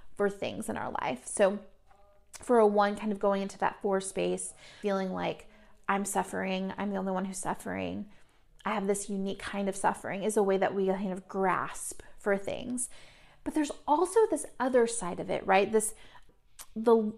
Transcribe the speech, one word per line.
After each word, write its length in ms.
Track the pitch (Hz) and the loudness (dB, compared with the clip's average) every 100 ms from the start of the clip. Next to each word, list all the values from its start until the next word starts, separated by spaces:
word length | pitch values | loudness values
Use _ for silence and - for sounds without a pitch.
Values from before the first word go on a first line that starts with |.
| - - | -10 -2
for 120 | 202 | -2
things 420 | 202 - 98 220 | 0 -6 -6 -6
in 80 | - | -6
our 140 | - - | -4 -4
life. 200 | - 247 - | -4 -4 -4
So 340 | - 196 208 - - _ - - _ _ - | 2 4 2 -10 -20 _ -20 -20 _ _ -8
for 180 | - 240 | 2 6
a 80 | 208 | 6
one, 280 | 208 202 208 | 6 2 0
kind 160 | 214 | -4
of 80 | 196 | 0
going 220 | 202 196 | 2 2
into 160 | 196 - | -2 -2
that 240 | - - | -2 -2
four 180 | 208 190 | 0 0
space, 540 | 190 185 180 185 - - - - | 0 -2 -2 -2 -6 -12 -20 -8
feeling 300 | 202 196 190 | -2 -2 -2
like, 360 | 185 175 - - - - - - | -4 -4 -6 -12 -20 -20 -12 -4
"I'm 160 | 196 202 | -2 0
suffering, 680 | 190 185 190 190 190 190 - | -2 -2 -2 -2 -2 -4 -4
I'm 120 | 202 | -4
the 80 | 190 | -2
only 140 | 190 | -2
one 140 | 185 190 | -2 -4
who's 120 | 185 | -6
suffering, 680 | 165 180 - 185 180 196 202 - - _ _ - 196 | -6 -6 -6 -6 -6 -6 -10 -16 -20 _ _ -10 -4
I 80 | |
have 140 | 214 196 | -2 0
this 220 | 202 - | -2 -2
unique 300 | 196 196 196 | -4 -4 -6
kind 280 | - 202 196 | -6 -4 -4
of 80 | 190 | 0
suffering," 480 | 208 196 - 165 | 0 0 -6 -4
is 140 | 202 214 | 0 2
a 60 | |
way 120 | 196 190 | 4 4
that 160 | 190 | 2
we 140 | 196 190 | 2 0
kind 240 | 190 196 | 0 -2
of 160 | 185 - | -6 -6
grasp 760 | 190 185 151 131 - - - - - | 0 0 0 -2 -6 -10 -12 -16 -6
for 200 | 208 196 | 0 0
things. 520 | - - - 247 - - - - - - | -2 -8 -6 -6 -6 -10 -20 -20 -20 -12
But 120 | 302 311 | -4 0
there's 180 | 285 - - | 0 -2 2
also 360 | 302 359 453 427 | 2 4 4 4
this 140 | 294 - - | 2 -4 -4
other 300 | 254 247 233 | 2 4 4
side 320 | - 175 180 | 2 -4 -4
of 100 | 175 | -2
it, 160 | - - | -2 4
right? 240 | 190 202 | 4 4
This, 240 | 220 - - - - - - _ - - 220 | 2 0 -6 -18 -20 -20 -20 _ -20 -12 0
the, 360 | 226 226 214 | 6 6 4